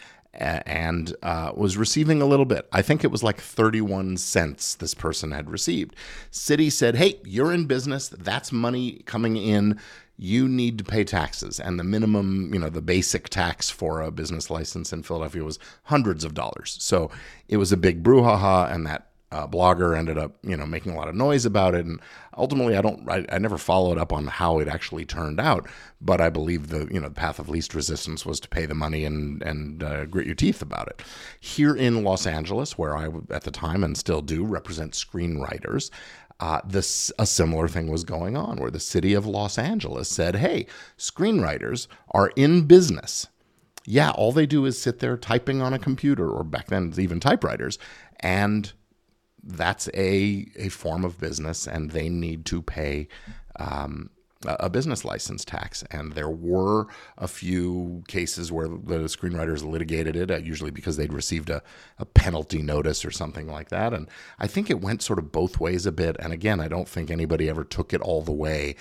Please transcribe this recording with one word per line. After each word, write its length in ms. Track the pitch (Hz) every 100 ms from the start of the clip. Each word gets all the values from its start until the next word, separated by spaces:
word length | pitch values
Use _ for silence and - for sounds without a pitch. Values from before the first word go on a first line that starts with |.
| - - _
a-, 340 | - 71 82 -
and, 480 | 80 82 85 82 -
uh, 280 | 85 82 80 -
was 220 | 101 98
receiving 440 | 110 151 156 156
a 40 | 139
little 200 | 139 131
bit. 220 | - -
I 100 | 95
think 220 | 98 156
it 80 | 131
was, 120 | 110
like, 160 | 113 -
thirty-one 760 | - - 110 110 104 95 95 90
cents 580 | - 95 78 69 - -
this 180 | 82
person 380 | - 80 80 78
had 180 | 73 76
received. 460 | 85 - 170 85 - - - -
City 380 | - - 151 156
said, 260 | - 120 117
"Hey, 240 | 190 202 -
you're 260 | 101 156
in 140 | 175 147
business. 440 | 127 139 135 -
That's 420 | - - 120 -
money 520 | 120 120 127 123 - -
coming 320 | 110 113 110
in. 420 | 107 104 104 107 - - - -
You 260 | 92 117 131
need 300 | 127 120 113
to 60 |
pay 200 | 98 110
taxes." 560 | 98 95 76 - - -
And 200 | - 87
the 40 |
minimum, 720 | 87 107 110 104 95 95 92
you 60 | 95
know, 100 | 78
the 120 | 80
basic 480 | 80 90 85 - -
tax 400 | - 87 - -
for 320 | - 82 80
a 100 | 80
business 380 | 80 78 80 -
license 440 | 80 76 85 80
in 100 | 82
Philadelphia 400 | - 85 78 82
was 160 | 78 78 - -
hundreds 400 | - 147 110 80
of 100 | 80
dollars. 440 | 76 57 - - -
So 300 | - 92 78 - - - -
it 100 | 107
was 140 | 92
a 60 | 95
big 260 | 90 85
brouhaha, 680 | 87 135 120 104 98 92 78
and 140 | 85 78
that, 220 | 76 - _ -
uh, 160 | 78 71
blogger 480 | 85 90 87 87 80
ended 220 | 82 78
up, 200 | 76 -
you 160 | - 82
know, 80 | 76
making 260 | 80 95
a 60 | 82
lot 100 | 78
of 60 |
noise 320 | 90 139 143 117
about 300 | 101 92 87
it. 100 | 85
And 160 | 82 - - - -
ultimately, 400 | 131 139 120 101
I 60 |
don't, 260 | 107 - -
I, 180 | 92 -
I 60 | 92
never 220 | 101 85
followed 400 | - 92 90 82
up 120 | 80
on 140 | 76 71
how 320 | - 87 80
it 100 | 73
actually 380 | 82 - 76 78
turned 340 | - 78 80
out, 300 | 147 98 - - - -
but 180 | - 87
I 120 | 82
believe 380 | 80 78 85 73
the, 180 | 76 78
you 80 | 92
know, 100 | 71
the 40 |
path 240 | 71 80 78
of 100 | 76
least 280 | 82 - 80
resistance 500 | 76 76 - 78 82
was 140 | 76
to 100 | -
pay 160 | 87 78
the 80 |
money 320 | 78 78 78 76
and, 340 | 76 73 73
and, 400 | - 76 76 80
uh, 220 | 76 73 76
grit 200 | 85 69
your 80 |
teeth 300 | - 190 -
about 240 | 73 - -
it. 160 | - - - - -
Here 360 | - - 147 131
in 280 | 123 117
Los 220 | 101 92 92
Angeles, 500 | 78 80 104 147 -
where 220 | 78 76
I 60 |
w-, 240 | 78 80 80
at 140 | 76
the 80 | 78
time 320 | - 80 92
and 120 | 82 76
still 260 | - 80
do 220 | 73 80
represent 500 | 107 87 - 80 78
screenwriters, 1000 | - - 87 85 76 67 - - - - - - - - -
uh, 220 | 82 78 98
this, 460 | 95 - - - -
a 80 | 107
similar 400 | - 82 80 82
thing 200 | 82 80
was 160 | 80
going 320 | - 82 90 135
on 220 | 208 -
where 140 | 58
the 80 | 78
city 340 | - 90 90
of 140 | 101 104
Los 320 | 101 104 -
Angeles 500 | 143 220 - 64 -
said, 280 | - 82 98
"Hey, 280 | 170 202 - - - -
screenwriters 880 | - - 202 202 82 71 55 123 - - -
are 200 | 98 98 -
in 260 | 143 175
business." 640 | 147 185 165 80 - - - _ _ _ _ - -
Yeah, 240 | 120 151
all 200 | - 107
they 160 | 143 147
do 180 | 151 135
is 160 | 120
sit 180 | 131 117
there 180 | 123 120
typing 440 | - 120 139 135
on 120 | 127
a 60 | 131
computer, 480 | - 131 139 139 82
or 120 | 53
back 240 | 82 - -
then 260 | 98 85 85
even 220 | 92 85
typewriters, 580 | 135 240 73 58 64 - - - - -
and 500 | - 95 104 107 101 - _ _ _ _ _ _
that's 480 | - 85 87 101 -
a, 540 | - 95 98 101 98 - -
a 120 | 92
form 360 | - 80 82 90
of 120 | 87
business, 460 | 80 73 78 82 -
and 260 | 80 76
they 180 | 80 80
need 360 | 87 82 80 -
to 160 | 87
pay, 460 | 80 - 73 73 76 - - - - -
um, 520 | - 71 71 73 - _ _ _ -
a, 120 | 78
a 80 | 92
business 360 | 120 151 120 -
license 400 | 50 - - -
tax. 360 | - - - -
And 200 | 76 78
there 180 | 76 78
were 580 | 82 85 92 95 107 107 - - -
a 100 | 92
few 760 | - 90 90 90 90 87 87 85
cases 420 | 95 87 - 85
where 160 | 82 80
the 380 | 87 - 82 80
screenwriters 580 | - 90 85 80 76
litigated 540 | 78 82 80 80 80 82
it, 120 | 92
uh, 80 | 82
usually 340 | 80 78 78
because 260 | 71 87 76
they'd 160 | 73
received 360 | 71 - 82 76
a, 140 | 73 - - - -
a 80 | -
penalty 560 | - 95 80 76 80
notice 440 | 76 76 76 73 78
or 60 |
something 360 | - 78 73 78
like 220 | 76 78
that. 240 | 90 113
And 160 | 101 78 - - -
I 80 | -
think 220 | 190 214
it 120 | 117
went 200 | 98 107
sort 180 | - 95
of 120 | 76
both 260 | 80 92 -
ways 280 | 80 90 95
a 80 |
bit. 240 | 80 85 -
And 140 | 82
again, 260 | 82 104 98
I 80 | 80
don't 200 | 87 87
think 220 | 92 78
anybody 380 | 82 80 80 78
ever 140 | 78
took 300 | 71 - -
it 80 | 92
all 200 | - 80
the 120 | 80
way 420 | 76 78 76 73 69